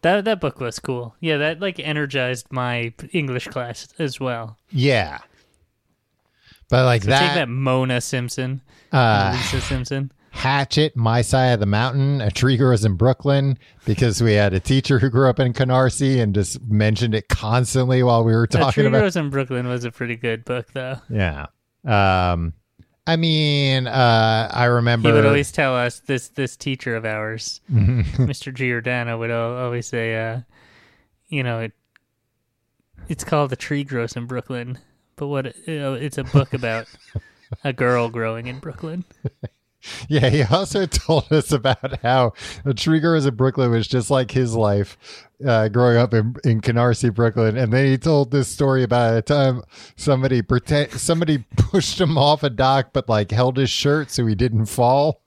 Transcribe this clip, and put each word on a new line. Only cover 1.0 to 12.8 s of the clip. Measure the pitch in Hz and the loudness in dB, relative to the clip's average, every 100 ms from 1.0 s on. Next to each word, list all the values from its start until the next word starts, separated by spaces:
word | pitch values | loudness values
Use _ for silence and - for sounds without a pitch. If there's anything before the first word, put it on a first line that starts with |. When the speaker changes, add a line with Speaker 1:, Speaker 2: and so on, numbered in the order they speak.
| 117 _ | -8 _
Speaker 1:
Yeah, | 165 151 | -4 -2
that, | 151 160 | -2 -4
like, | 196 180 | -6 -6
energized | 143 151 143 135 127 127 - | -6 -4 -4 -4 -4 -6 -8
my | 131 123 120 117 - - | -6 -4 -4 -6 -10 -8
English | 180 143 127 - | -6 -4 -6 -6
class | 135 120 117 - _ | -10 -10 -12 -16 _
as | 151 127 | -8 -6
well. | 131 117 110 110 _ | -6 -6 -10 -18 _
Speaker 2:
Yeah. | 156 131 123 82 69 - _ _ _ _ _ _ _ _ _ _ _ _ _ _ | -2 2 2 -2 -8 -18 _ _ _ _ _ _ _ _ _ _ _ _ _ _
But, | 123 127 | 2 4
like, | 120 | 2
Speaker 1:
So | 98 | 2
Speaker 2:
that, | 135 143 | 2 2
Speaker 1:
take | 143 | 0
that, | 131 | -2
Mona | 123 135 131 131 123 | -2 0 0 0 -2
Simpson, | - 131 120 - 127 131 _ _ _ | -4 -6 -6 -6 -6 -6 _ _ _
Speaker 2:
uh, | 135 117 104 98 123 | 2 4 4 2 -2
Speaker 1:
Lisa | - 135 | -2 -4
Simpson. | - 135 127 135 135 _ _ | -4 -6 -4 -6 -6 _ _
Speaker 2:
Hatchet, | - 135 143 139 - 156 - | -6 -2 0 0 0 0 2
My | 113 117 | 2 2
Side | 120 131 127 | 2 2 2
of | 117 | 2
the | 101 | 2
Mountain, | 101 127 131 139 143 | 0 0 0 0 0
A | 104 | -2
Tree | - 127 123 | 0 2 4
Grows | 131 123 | 4 4